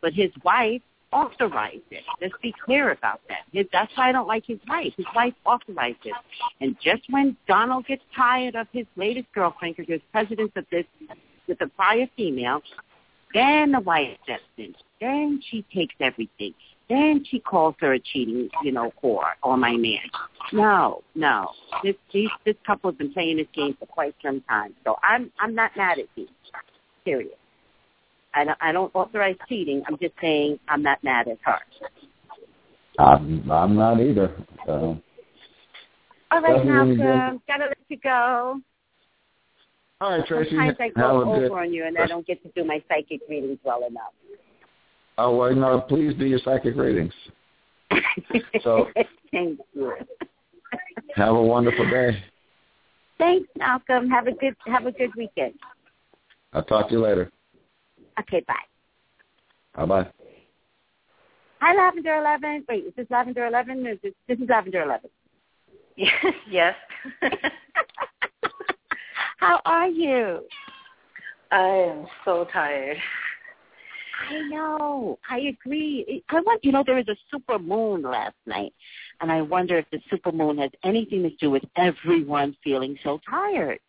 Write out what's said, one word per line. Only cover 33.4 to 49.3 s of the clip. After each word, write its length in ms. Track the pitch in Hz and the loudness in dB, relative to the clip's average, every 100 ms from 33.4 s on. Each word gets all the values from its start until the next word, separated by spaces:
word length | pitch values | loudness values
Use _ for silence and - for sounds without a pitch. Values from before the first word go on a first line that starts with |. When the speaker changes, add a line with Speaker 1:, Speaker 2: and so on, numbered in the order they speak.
| 65 | 0
Speaker 2:
I'm 240 | 78 90 104 | 2 4 4
not 240 | 110 113 | 4 4
either. 320 | 123 107 92 - - - - | 4 2 0 -2 -16 -14 -6
So. 340 | 76 80 82 - _ - _ - _ _ - - _ _ _ _ | -4 -2 -6 -10 _ -20 _ -20 _ _ -20 -20 _ _ _ _
Speaker 1:
All 80 | 330 | 4
right, 140 | 320 135 | 6 6
Speaker 2:
Definitely 400 | 269 262 262 247 | 6 6 6 4
Speaker 1:
Malcolm. 400 | 262 262 262 254 | 4 4 2 -4
Speaker 2:
good. 20 | - | -6
Speaker 1:
Gotta 160 | 285 285 | -4 -2
let 120 | 277 _ | -6 _
you 80 | 294 | -8
go. 600 | 277 254 240 247 247 269 262 _ _ _ _ _ _ _ _ _ _ _ _ _ | -2 2 2 0 -2 -6 -12 _ _ _ _ _ _ _ _ _ _ _ _ _
Speaker 2:
All 100 | 196 175 | -2 -2
right, 80 | - | -2
Tracy. 240 | 160 156 | -2 0
Speaker 1:
Sometimes 260 | 160 156 - | 2 2 0
I 40 | |
Speaker 2:
Have 100 | 233 | -2
Speaker 1:
go 260 | - 123 131 123 | 2 4 4 4
Speaker 2:
a 60 | - | 2
good 100 | 127 | 0
Speaker 1:
over 100 | 180 | 0
on 120 | 175 | -4
you, 120 | 170 160 | -4 -4
and 100 | 165 | 0
I 80 | 170 | -2
don't 200 | 170 170 | -2 -6
get 160 | 175 | -8
to 60 | 170 | -8
do 100 | 180 | -6
my 180 | 160 151 - | -4 -4 -2
psychic 320 | 160 - 147 - | -4 -4 -12 -8
readings 300 | 151 135 135 | -8 -6 -6
well 200 | 135 120 120 | -4 -4 -4
enough. 240 | 117 110 _ _ - _ _ _ _ _ _ _ - | -8 -14 _ _ -20 _ _ _ _ _ _ _ -2
Speaker 2:
Oh, 180 | 123 123 | 2 4
well, 180 | 123 | 4
no, 260 | 131 131 127 | 4 4 4
please 320 | 131 147 151 | 2 2 2
do 100 | 131 135 | 0 0
your 120 | 127 | 0
psychic 320 | 127 131 123 127 | 2 0 0 0
readings. 360 | 135 87 82 - - _ _ _ _ _ _ | 0 0 -2 -6 -20 _ _ _ _ _ _
Speaker 1:
<laughs> 20 | - - - - 240 - 220 | -2 0 -4 -2 -4 -2 -2
Speaker 2:
So, 240 | - 113 - - 233 _ _ | 2 2 2 0 -2 _ _